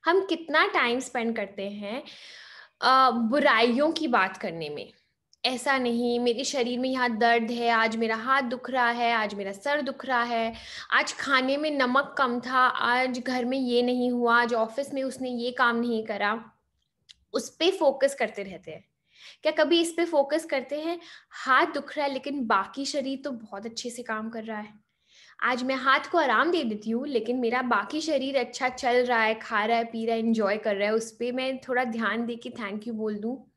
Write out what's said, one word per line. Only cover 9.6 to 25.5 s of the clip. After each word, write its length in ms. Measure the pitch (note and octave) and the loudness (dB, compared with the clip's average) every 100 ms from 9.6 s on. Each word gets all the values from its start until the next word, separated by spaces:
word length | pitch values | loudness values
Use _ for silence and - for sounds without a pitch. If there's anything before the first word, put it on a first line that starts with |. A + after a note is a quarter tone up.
| C#4+ D4 | -2 -2
दुख 240 | C4+ C4+ - | -2 -6 -2
रहा 180 | B3 | 0
है, 300 | A#3+ A#3 A3+ A3+ - - - | 0 -2 -2 -6 -14 -16 0
आज 220 | A#3+ D4+ | 0 0
खाने 440 | - - C4 C4 C#4 | -4 0 2 2 0
में 140 | D4+ | 0
नमक 440 | C#4+ B3 B3+ - - | 2 4 4 0 0
कम 220 | C4 A#3+ | 0 0
था, 280 | B3 B3+ B3+ | 0 4 4
आज 520 | - A#3 B3 C4 B3 | 4 2 2 2 -2
घर 260 | B3 B3+ A#3+ | -2 -2 -2
में 120 | C4+ | -2
ये 240 | B3+ A#3+ | 2 2
नहीं 300 | B3 B3 B3 | 2 2 0
हुआ, 300 | A#3+ A#3 A#3 | 2 4 4
आज 120 | A#3 | 4
ऑफिस 400 | A#3 A3 A3+ C#4 | 2 -2 -2 -6
में 100 | C#4 | -4
उसने 260 | C4 - B3+ | -6 -6 -6
ये 220 | B3 A#3+ | -4 -4
काम 240 | B3 A#3+ A#3 | 2 2 2
नहीं 280 | A#3+ A3+ | 0 -2
करा", 480 | A3 G3+ G3+ A3+ A3+ _ _ _ _ _ _ - _ | -4 -2 -2 -2 -8 _ _ _ _ _ _ -20 _
उस 160 | - - | -6 -6
पे 220 | _ E4 | _ 0
फोकस 440 | F4+ D4+ - C4+ C4+ | 4 2 4 0 0
करते 280 | A3+ - | -4 -4
रहते 280 | G3 F3 - | -12 -12 -16
हैं। 140 | D#3 _ _ _ _ - - | -18 _ _ _ _ -20 -6
क्या 100 | D4+ | -4
कभी 300 | D#4+ D4+ E4+ | 2 4 4
इस 120 | E4+ E4+ | 2 0
पे 80 | E4+ | 0
फोकस 400 | D#4 C#4 D4+ D#4+ | 2 2 0 -2
करते 360 | C#4 B3+ D4 | -6 -4 -6
हैं, 180 | D#4+ E4+ - - _ | -6 -6 -10 -20 _
हाथ 360 | - C4 C4 E4+ | -12 2 4 4
दुख 320 | C#4 C#4 - | 0 -6 -4
रहा 100 | C#4+ | -2
है 60 | |
लेकिन 320 | C4 C#4+ C#4+ A3+ | -2 -6 -6 0
बाकी 400 | G#3 G3 - C#4 | 0 0 -6 -4
शरीर 360 | D4 C4+ C4+ | -4 -4 -6
तो 100 | C#4+ | -6
बहुत 340 | A#3+ A3 G3 A3+ | -10 -10 -12 -10
अच्छे 240 | A3+ A#3+ | -10 -10
से 140 | A#3 | -10
काम 260 | A#3+ G#3+ A3 | -8 -6 -6
कर 140 | A3+ | -10
रहा 160 | A3 G#3+ | -8 -10
है, 260 | G#3 - _ _ _ _ - _ | -10 -18 _ _ _ _ -20 _
आज 200 | A#3 | -2